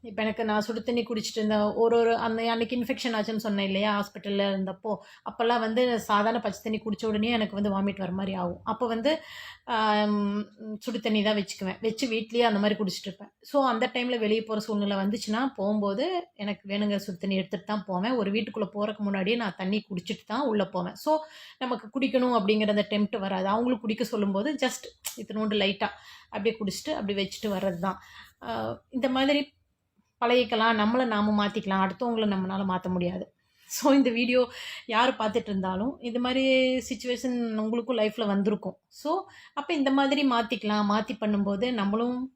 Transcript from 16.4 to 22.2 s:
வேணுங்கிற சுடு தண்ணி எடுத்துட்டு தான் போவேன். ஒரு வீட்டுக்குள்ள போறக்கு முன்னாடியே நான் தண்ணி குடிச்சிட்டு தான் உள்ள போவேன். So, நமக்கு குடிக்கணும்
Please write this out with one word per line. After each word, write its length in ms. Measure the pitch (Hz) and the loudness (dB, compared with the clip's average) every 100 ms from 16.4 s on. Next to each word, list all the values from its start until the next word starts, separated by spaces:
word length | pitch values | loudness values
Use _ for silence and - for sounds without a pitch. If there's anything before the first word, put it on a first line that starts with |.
| 208 196 196 | -6 -6 -4
வேணுங்கிற 320 | 202 208 202 | -2 0 -2
சுடு 200 | 202 175 | -4 -6
தண்ணி 180 | 196 190 | -2 0
எடுத்துட்டு 300 | 185 196 - | -2 -6 -4
தான் 180 | 208 190 | -6 -2
போவேன். 280 | 180 214 254 | -2 0 0
ஒரு 140 | 196 | 0
வீட்டுக்குள்ள 360 | 208 214 220 196 | -2 -2 -4 -6
போறக்கு 320 | 202 208 208 | -2 -4 -2
முன்னாடியே 320 | 202 196 185 240 | -2 0 0 0
நான் 220 | 214 - | -2 -4
தண்ணி 220 | 185 208 | -2 -2
குடிச்சிட்டு 440 | - 185 - 220 - | -4 -10 -6 -10 -6
தான் 200 | 226 285 | -2 0
உள்ள 160 | 208 190 | 0 0
போவேன். 300 | 185 175 - | -2 -6 -4
So, 160 | 302 311 311 - - - | 0 0 -2 -18 -20 -8
நமக்கு 280 | 254 208 208 | -4 -4 -6
குடிக்கணும் 460 | 269 254 262 | -2 0 2